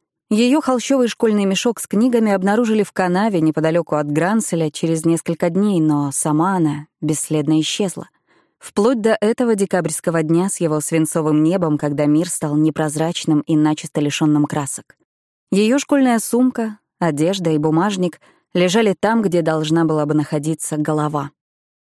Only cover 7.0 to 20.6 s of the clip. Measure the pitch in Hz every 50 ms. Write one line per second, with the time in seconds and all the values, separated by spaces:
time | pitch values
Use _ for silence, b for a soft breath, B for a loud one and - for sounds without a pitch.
7 | 151 147 156 - - - 156 151 147 151 160 156 151 - - - 208 180 - -
8 | - - _ _ _ _ _ _ _ _ _ _ - - - 202 202 240 277 226
9 | 202 226 220 - 208 214 240 - 247 226 220 196 196 - - 180 160 160 156 -
10 | - 180 165 165 160 156 165 170 185 196 - - 175 156 156 151 147 - 165 165
11 | 160 151 - 170 151 156 151 151 156 160 180 196 175 156 151 147 - 147 147 139
12 | 147 147 147 156 175 175 - - - 151 147 151 156 156 147 - 156 151 147 156
13 | 160 165 170 - - - 156 147 - - 165 151 151 156 151 - - - - 156
14 | 147 143 - - 160 151 151 147 147 - - 151 139 - - - - _ _ _
15 | _ _ _ _ _ _ _ _ _ _ 190 196 214 214 254 285 - - 294 277
16 | 262 254 233 220 - - - 240 254 254 247 - 226 220 214 - _ _ _ -
17 | 175 165 147 143 156 175 196 196 175 165 156 147 147 156 156 165 185 214 202 185
18 | 180 170 - - b b b b b b b 180 180 180 170 233 226 202 180 -
19 | - 208 226 233 208 185 165 175 160 160 160 156 156 156 160 165 165 156 156 151
20 | 151 147 151 151 147 - 165 151 143 156 160 -